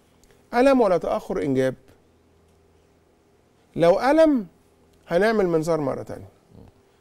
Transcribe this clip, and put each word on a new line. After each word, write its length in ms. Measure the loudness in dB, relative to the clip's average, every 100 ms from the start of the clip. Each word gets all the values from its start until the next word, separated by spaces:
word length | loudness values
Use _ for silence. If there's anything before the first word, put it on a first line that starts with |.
| _ _ _ _ -6
ألم 260 | 0 2 2
ولا 180 | 2 0
تأخر 440 | -2 -6 -6 -6
إنجاب؟ 320 | -2 -2 -2 -4 _ _ _ _ _ _ _ _ _ _ _ _ _ _ _ _ _ _ _ 0
لو 240 | 2 2
ألم 460 | 2 4 4 2 -4 _ _ _ _ _ -4
هنعمل 380 | 0 0 0 0
منظار 320 | 0 -2 -4
مرة 220 | -4 -8
تانية، 260 | -10 -16 -18 _ _ -20 -20 _ _ _